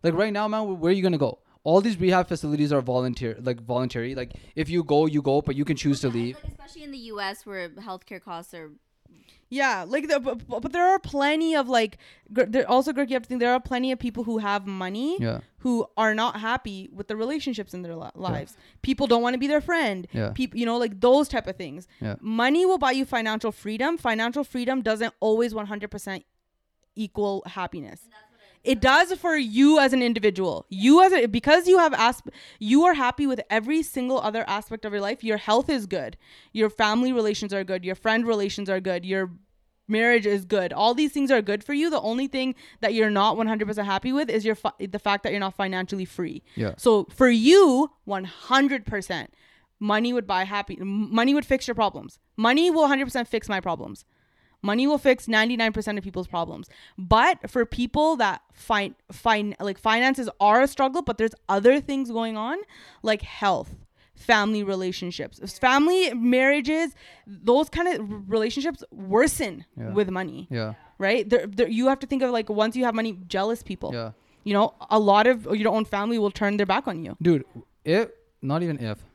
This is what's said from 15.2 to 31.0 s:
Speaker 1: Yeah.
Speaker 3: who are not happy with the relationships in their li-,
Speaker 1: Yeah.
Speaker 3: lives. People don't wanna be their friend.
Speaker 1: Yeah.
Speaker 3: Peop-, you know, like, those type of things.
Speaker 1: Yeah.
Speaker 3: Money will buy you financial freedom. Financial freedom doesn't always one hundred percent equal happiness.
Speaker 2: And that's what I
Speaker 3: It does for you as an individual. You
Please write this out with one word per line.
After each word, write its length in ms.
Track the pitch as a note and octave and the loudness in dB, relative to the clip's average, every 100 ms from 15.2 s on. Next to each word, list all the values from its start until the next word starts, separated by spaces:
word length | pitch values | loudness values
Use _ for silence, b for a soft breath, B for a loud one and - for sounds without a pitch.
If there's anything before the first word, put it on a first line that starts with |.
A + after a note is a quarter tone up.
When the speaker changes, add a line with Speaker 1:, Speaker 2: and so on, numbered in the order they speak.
Speaker 1:
Yeah. 200 | A#2 A#2 - _ | -4 -6 -12 _
Speaker 3:
who 280 | B3+ A#3 - - | -2 -2 -2 0
are 180 | A3 | 0
not 260 | A3 A#3 G#3+ | 0 -2 -4
happy 480 | A3 B3 A#3+ F#3+ F#3+ | -6 -6 -6 -14 -16
with 160 | F#3 G3+ | -14 -10
the 80 | G#3+ | -6
relationships 580 | A3+ D4+ C#4+ A3 G3 | -6 -6 -6 -8 -10
in 80 | F3+ | -12
their 120 | F3 | -12
li-, 140 | E3 - - | -14 -14 -10
Speaker 1:
Yeah. 40 | F#3 | -6
Speaker 3:
lives. 260 | E3+ C#3 - b b | -6 -8 -18 b b
People 260 | - C4 C4+ | -6 -2 2
don't 140 | A#3 | 2
wanna 140 | A#3+ B3+ | 2 -2
be 80 | C4+ | 0
their 140 | D4 | 0
friend. 480 | C#4+ E4+ C4 F#3+ F3+ | 0 -2 0 -4 -8
Speaker 1:
Yeah. 180 | - A2 | -6 -6
Speaker 3:
Peop-, 220 | A2 C4 A3+ | -4 -6 -4
you 80 | |
know, 140 | A#3 A#3 | -4 -2
like, 220 | A#3+ G3 | -4 0
those 280 | A#3+ C4+ C#4+ | 4 4 4
type 180 | B3+ G3 | -4 -6
of 100 | F#3 | -10
things. 300 | E3+ D3 F3+ b | -12 -14 -20 b
Speaker 1:
Yeah. 160 | A3 G3 | -8 -8
Speaker 3:
Money 420 | G#3 A3+ B3 D#4 | -6 0 2 4
will 140 | F#4 F#4 | 2 2
buy 140 | C4+ | 0
you 120 | B3+ | 0
financial 480 | C4+ B3 A3 A3 A3+ | -2 -4 -4 -4 -6
freedom. 460 | G#3 G3+ G#3+ C4+ E4 | -6 -10 -4 -2 -2
Financial 440 | A#3+ A3 A3+ B3+ | -2 -2 -2 -4
freedom 380 | C#4+ B3+ A#3+ C4 | -6 -4 -2 -2
doesn't 320 | A3 A3 A3+ _ | -2 -2 -4 _
always 340 | A3 A3 A#3+ | 0 2 0
one 120 | A3 G#3 | -4 -10
hundred 240 | G#3 G3+ | -10 -10
percent 340 | G#3 G3+ F#3+ _ _ _ _ _ _ _ - | -12 -12 -12 _ _ _ _ _ _ _ -10
equal 460 | G#3+ - G#3 G3 - | -8 -4 -4 -4 -8
happiness. 540 | F#3+ F3+ F3 B2 - | -10 -10 -10 -14 -18
Speaker 2:
And 80 | - | -20
that's 100 | - _ | -20 _
what 80 | _ | _
I 300 | _ _ - | _ _ 0
Speaker 3:
It 80 | B3 | 2
does 320 | C4 C#4+ F4 F#4 | 6 6 4 0
for 160 | F4 D#4 | 0 0
you 420 | B3 G#3+ C#4 D4+ | 0 6 8 8
as 140 | C4+ | 6
an 100 | C4 | 4
individual. 640 | A#3+ A#3 G#3 F#3 F#3 F#2+ - | 2 2 0 0 -4 -4 -10
You 320 | F#3+ A3 D#4 | 0 8 10